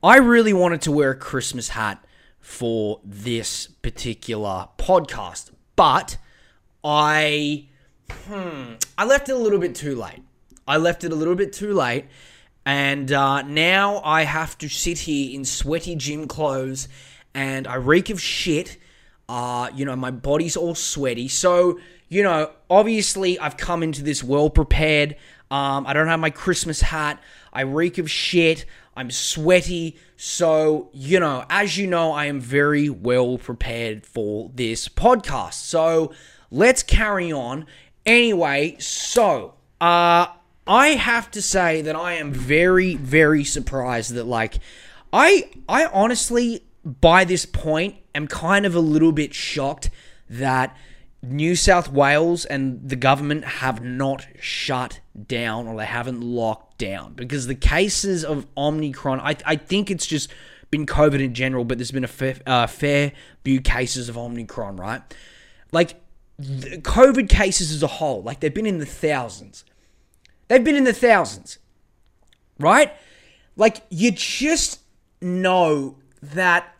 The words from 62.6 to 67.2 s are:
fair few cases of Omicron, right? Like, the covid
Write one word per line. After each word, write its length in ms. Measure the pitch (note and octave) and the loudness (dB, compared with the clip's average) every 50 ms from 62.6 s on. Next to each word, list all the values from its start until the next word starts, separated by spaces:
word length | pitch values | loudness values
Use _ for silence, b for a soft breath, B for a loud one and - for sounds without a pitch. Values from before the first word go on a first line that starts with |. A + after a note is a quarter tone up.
| A#2 A2+ | 2 0
fair 460 | - - C#3+ C#3+ C#3+ C#3+ C#3+ C#3+ B B B B B B - | -2 -2 -2 0 2 2 0 0 B B B B B B -2
few 160 | C3+ C3+ C3 | 0 0 2
cases 500 | C3 - - B2 B2+ A#2+ - C3 B2 A#2+ | 4 2 2 2 -2 -4 -4 -8 -8 -8
of 80 | A#2 A#2 | -10 -10
Omicron, 600 | A#2+ A#2+ A#2+ A#2+ A2+ G#2 - - A2+ G2 G2+ F#2 | -10 -10 -10 -10 -12 -10 -10 -10 -10 -8 -10 -10
right? 240 | F2+ G2+ A#2 B2+ - - B B B B B B B B B B B B | -8 -8 -8 -8 -10 -18 B B B B B B B B B B B B
Like, 240 | - E3 F3 D#3+ - - - - - - _ _ _ - | 0 0 0 0 -2 -20 -20 -20 -20 -20 _ _ _ -16
the 400 | C#3+ C3+ C3+ B2+ C3 C3 - - | -12 -10 -10 -10 -10 -12 -14 -8
covid 520 | D#3 - - G#3+ B3+ C#4 B3+ B3+ | -4 0 6 8 8 8 8 4